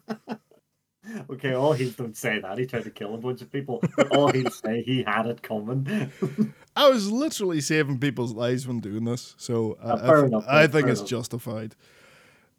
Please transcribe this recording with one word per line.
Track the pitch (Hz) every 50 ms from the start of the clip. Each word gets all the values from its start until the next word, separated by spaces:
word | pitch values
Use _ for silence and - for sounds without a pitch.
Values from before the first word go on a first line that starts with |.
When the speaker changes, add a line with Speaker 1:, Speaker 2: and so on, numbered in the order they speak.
| _ - 220 - _ - 226 - _ _ _ _ _ _ _ _ _ _ _ _ - 214 226 202 143 -
Speaker 1:
Okay, | 135 131 - 135 127
all | 127 139 151 151
heels | 127 131 123 110
don't | - 123 113 107
say | - - 117 107 101
that. | 95 92 98
He | 123 127
tried | 127 - 113 104
to | 110
kill | - - 107 101 110
a | 117
bunch | 117 127 127 127 120
of | - -
people. | 139 139 143 - - - 160 -
But | - - - -
all | - - - -
he'll | 131 123 -
say, | - - - - 113 120 110
he | 117 131 127 107
had | 107 104 110 110
it | 120 117 - -
coming. | - 117 107 104 110 127 135 135 156 214 214 131 - - - 196 139 - - 156
<laughs> | - - _ _ _ -
Speaker 2:
I | - 285 277
was | 262 226 196 202 220
literally | 247 294 320 - - 208 180 165 151
saving | 135 - 160 156 151 139 143 120
people's | 139 143 117 127 120 123 110
lives | 107 120 120 127 123 123
when | 127 123 117
doing | 104 98 101 110 117
this, | 117 120 120 - - -
so, | - - - 120 117 113 107 107 - -
uh, | 117
Speaker 1:
Uh, | 117 110 117
Speaker 2:
I |
Speaker 1:
fair | 127 156 151 143
Speaker 2:
th-, | 131
Speaker 1:
enough, | 113 107 107 123
Speaker 2:
I | 139 151 160
Speaker 1:
fair | 156
Speaker 2:
think | - 156 139 135
it's | 123 101
Speaker 1:
enough. | 101 98
Speaker 2:
justified. | 120 117 120 - - 120 - - 107 110 110 110 - _ _ _ _ _ _ _ _ _ _ _ _ _ _ _ _